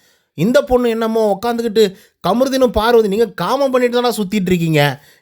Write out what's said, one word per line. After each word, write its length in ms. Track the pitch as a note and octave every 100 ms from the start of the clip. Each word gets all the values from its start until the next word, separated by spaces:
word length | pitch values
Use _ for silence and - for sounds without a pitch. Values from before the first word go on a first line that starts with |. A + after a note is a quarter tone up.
| _ _ _
இந்த 280 | - F#3+ C#4
பொண்ணு 260 | B3+ B3 A#3+
என்னமோ 500 | A3+ A3+ A3 G#3+ F#3+
உக்காந்துக்கிட்டு, 560 | A#3+ A#3 A#3 G#3+ G#3 F#3+ _ _ E3
"கமருதீனும் 440 | A3+ C4+ C4 B3+
பார்வதி, 360 | G#3+ A3 A#3+ G#3+
நீங்க 240 | G3 A3+
காமம் 380 | - F3+ C4+ C#4
பண்ணிட்டு 320 | B3+ B3 A#3+
தானே 140 | A#3+ A3
சுத்திட்டு 300 | F#3+ G#3+ F3+
இருக்கீங்க. 540 | F3+ E3 D#3 C#3+ B2+ _ _